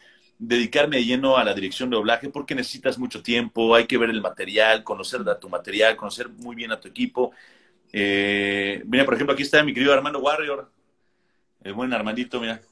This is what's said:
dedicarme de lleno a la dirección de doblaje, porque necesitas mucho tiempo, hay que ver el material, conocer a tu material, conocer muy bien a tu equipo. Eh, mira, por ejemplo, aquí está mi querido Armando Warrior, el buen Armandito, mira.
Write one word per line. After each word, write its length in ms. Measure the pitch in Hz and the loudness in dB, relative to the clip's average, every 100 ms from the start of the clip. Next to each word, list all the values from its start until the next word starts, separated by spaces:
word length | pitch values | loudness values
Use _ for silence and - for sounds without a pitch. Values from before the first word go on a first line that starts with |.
| _ _ _ - | _ _ _ -12
dedicarme 580 | 113 120 117 147 156 135 | 0 0 2 2 2 2
de 80 | |
lleno 320 | 117 127 135 131 | 0 2 4 4
a 80 | |
la 100 | 107 | 4
dirección 360 | 101 95 - 127 | 0 -6 -6 -2
de 60 | 117 | 0
doblaje, 320 | 107 117 139 | 2 0 -2
porque 240 | 139 139 | -10 -6
necesitas 440 | 135 123 - 131 123 | -6 -6 -4 -4 -4
mucho 240 | 123 110 | -6 -8
tiempo, 520 | - 117 117 117 113 | -2 -2 -2 0 6
hay 120 | 117 117 | 6 6
que 120 | 123 | 2
ver 120 | 117 | 0
el 100 | 110 | -2
material, 600 | 95 - 95 104 110 110 | -6 -8 -2 2 4 4
conocer 360 | 110 95 95 123 104 | -2 -10 -8 -6 -4
a 100 | 101 | -6
tu 100 | 92 | -6
material, 480 | 87 101 101 110 110 | -10 -4 2 4 2
conocer 320 | 104 113 120 | -4 -10 -12
muy 260 | 107 120 117 | -14 -14 -12
bien 160 | 117 | -8
a 80 | 110 | -10
tu 80 | 98 | -10
equipo. 440 | - 123 127 120 - - _ _ _ _ | -6 -4 0 -2 -4 -20 _ _ _ _
Eh, 880 | 104 101 98 101 101 101 101 98 98 - | -2 0 2 2 0 0 0 -2 -4 0
mira, 180 | 123 | 2
por 100 | 135 | 2
ejemplo, 200 | 117 143 | 2 0
aquí 80 | 139 | -2
está 200 | 135 151 | 2 2
mi 120 | 147 | 2
querido 180 | 123 139 | 2 4
Armando 260 | 135 143 143 | 4 2 -2
Warrior, 500 | 139 151 151 135 135 _ _ _ _ _ _ _ _ _ | 0 0 -2 -8 -10 _ _ _ _ _ _ _ _ _
el 100 | 95 | -12
buen 180 | 104 127 | -6 -4
Armandito, 480 | 117 110 117 120 123 | -4 -4 -6 -6 -6
mira. 200 | 113 113 _ | -6 -8 _